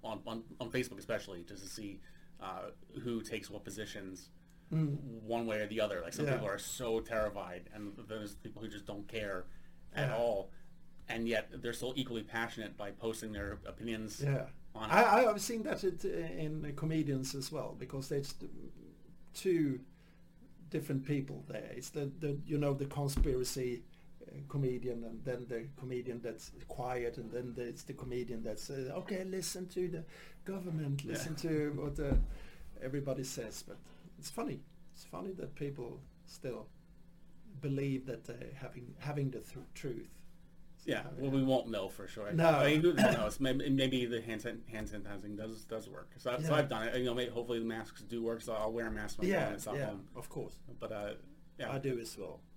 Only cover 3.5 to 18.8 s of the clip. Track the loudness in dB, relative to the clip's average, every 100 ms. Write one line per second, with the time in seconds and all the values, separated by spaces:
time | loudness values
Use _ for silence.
3.5 | -10 -8 -8 -6 -6 -10 -12 -14 -20 -20
4.5 | -20 -2 2 2 0 -4 -8 0 0 2
5.5 | 0 0 2 2 2 -4 0 2 2 2
6.5 | -2 -4 -4 2 2 2 2 2 0 -6
7.5 | -8 -10 -8 -8 -8 -6 -6 -6 -8 -10
8.5 | -8 -8 -6 -6 -6 -4 -4 -2 -2 -4
9.5 | -8 -12 -14 -6 0 2 6 6 4 0
10.5 | -8 -12 -14 -14 -14 -4 0 4 4 2
11.5 | -4 -4 -2 0 0 0 -2 -2 -2 -2
12.5 | -2 -6 -4 -6 -2 -2 -2 -4 -4 -4
13.5 | -4 -8 -6 -2 -2 -2 0 2 2 0
14.5 | -8 -10 -6 6 10 12 10 8 6 0
15.5 | 0 0 2 0 2 0 0 -2 -2 -2
16.5 | -2 -4 -2 2 2 4 2 0 -4 -4
17.5 | -4 -4 -6 -6 -4 0 0 0 -6 -6
18.5 | -6 -8 -10